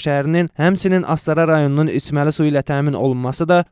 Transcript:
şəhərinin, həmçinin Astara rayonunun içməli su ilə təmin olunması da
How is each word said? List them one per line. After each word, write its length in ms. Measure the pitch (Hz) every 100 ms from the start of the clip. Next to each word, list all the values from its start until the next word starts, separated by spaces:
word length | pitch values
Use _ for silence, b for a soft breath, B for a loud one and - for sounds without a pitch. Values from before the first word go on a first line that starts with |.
| 151
şəhərinin, 420 | 143 143 170 170 -
həmçinin 480 | 160 190 190 185
Astara 400 | - 156 - 156 165
rayonunun 400 | 156 143 143 156 -
içməli 320 | - 147 147
su 160 | 156 151
ilə 160 | 143
təmin 320 | 139 139 147 120
olunması 520 | 135 127 127 127 165
da 180 | 175 170